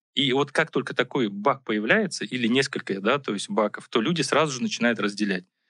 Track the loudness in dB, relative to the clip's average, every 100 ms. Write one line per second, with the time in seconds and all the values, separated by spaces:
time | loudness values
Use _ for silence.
0 | _ -2 0 0 0 0 0 -2 -2 -2
1 | -2 0 -2 0 0 0 0 0 2 2
2 | 0 -4 -6 -2 2 2 0 -2 -4 -2
3 | 0 0 -2 -6 -2 0 0 -2 -2 0
4 | 2 0 2 2 2 0 -4 0 0 2
5 | -2 -2 -2 -2 -6 _